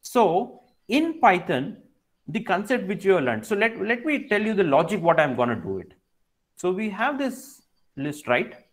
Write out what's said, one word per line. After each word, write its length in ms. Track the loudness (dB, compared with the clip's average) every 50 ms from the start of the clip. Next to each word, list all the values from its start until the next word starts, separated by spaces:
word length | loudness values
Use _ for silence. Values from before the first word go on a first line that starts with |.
So 600 | _ -2 2 4 4 4 4 2 -2 -2 -10 -20 _ _ _ _ _ _
in 320 | 0 0 2 0 -2 4
Python, 580 | 4 4 4 4 0 -2 -2 -2 -2 -4 -10 -14 -18 _ _ _ _ _ _ _ _ -8
the 120 | -8 -8
concept 480 | -2 -2 -2 -2 0 -2 -2 -4 -2 -4
which 160 | -6 -4 2
you 100 | 2 2
have 100 | 4 4
learned. 200 | 0 -2 -2 -2
So 100 | -4 0
let, 260 | 0 0 0 0 -4
let 240 | -4 -4 -4 -4 -2
me 240 | -2 -4 -4 -2 0
tell 120 | 0 0
you 120 | 0 0 0
the 100 | 2 2
logic, 380 | 4 4 4 4 4 -2 -2
what 180 | 2 2 4 4
I'm 160 | 4 2 2
gonna 240 | 0 0 0 0 -4
do 200 | -4 -8 -8 -8
it. 140 | -10 -12 -20 _ _ _ _ _ _ _ _ _ _ _ _
So 160 | _ -2 -2
we 180 | -2 -2 -4 -6
have 260 | -4 -2 -2 -2 -2 -2
this 460 | -4 -4 -6 -8 -14 -20 -20 -20 _ _ _ _ _ _ _ -8
list, 300 | -6 -6 -6 -8 -2 0
right? 260 | 0 0 0 -2 -8 -20 _ _